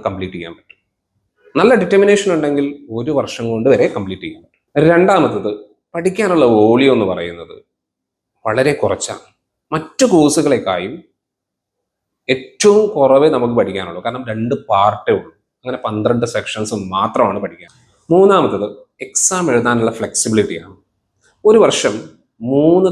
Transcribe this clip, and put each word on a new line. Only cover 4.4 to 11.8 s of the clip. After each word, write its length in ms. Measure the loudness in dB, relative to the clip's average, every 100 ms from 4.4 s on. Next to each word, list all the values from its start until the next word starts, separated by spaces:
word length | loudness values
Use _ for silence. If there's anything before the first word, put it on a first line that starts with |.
പറ്റും. 440 | _ _ _ 0 4
രണ്ടാമത്തത്, 600 | 4 4 2 0 -2 -6 -8 -12 _ _
പഠിക്കാനുള്ള 520 | -6 -4 -2 0 2 4 4
വോളിയം 380 | 4 4 4 2
എന്ന് 100 | 0
പറയുന്നത് 420 | -4 -8 -12 -18 -20 _ _ _ _ _ _ _ _ -4
വളരെ 260 | 0 0 0
കുറച്ചാണ്. 440 | -2 -2 -8 -12 -18 _ _ _ _
മറ്റു 300 | -8 -8 -2 2
കോഴ്സുകളെക്കാളും 840 | 4 4 2 0 0 -2 -6 -6 -12 -18 _ _ _ _ _ _ _